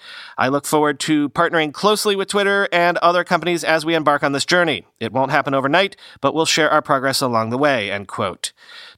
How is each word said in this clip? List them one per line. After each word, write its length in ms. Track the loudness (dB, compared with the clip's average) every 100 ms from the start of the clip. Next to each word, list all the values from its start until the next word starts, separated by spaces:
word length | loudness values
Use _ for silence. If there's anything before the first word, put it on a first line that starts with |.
| -18 -20 -10 -2
"I 100 | 0
look 180 | 0 0
forward 340 | 2 2 0
to 280 | 0 0 0
partnering 440 | 0 0 0 -2
closely 420 | 0 0 2 0 -2
with 140 | -2
Twitter 400 | 0 0 0 0
and 260 | 2 2 2
other 280 | 2 2 0
companies 400 | 0 0 -2 0
as 200 | 0 0
we 100 | 0
embark 280 | 2 2
on 80 | 0
this 140 | -2 0
journey. 400 | 0 2 -2 -8 -10
It 140 | -6
won't 200 | -2 0
happen 220 | 0 0
overnight, 440 | 0 2 2 0 -4 -20 -4
but 120 | -2
we'll 120 | 0 0
share 240 | 2 2
our 120 | 0
progress 400 | 0 0 0 -2
along 280 | 0 0 -2
the 80 | 0
way," 340 | 0 0 -2
end 160 | -6 -8
quote. 460 | -6 -6 -6 -12 -14 -20 -20 -20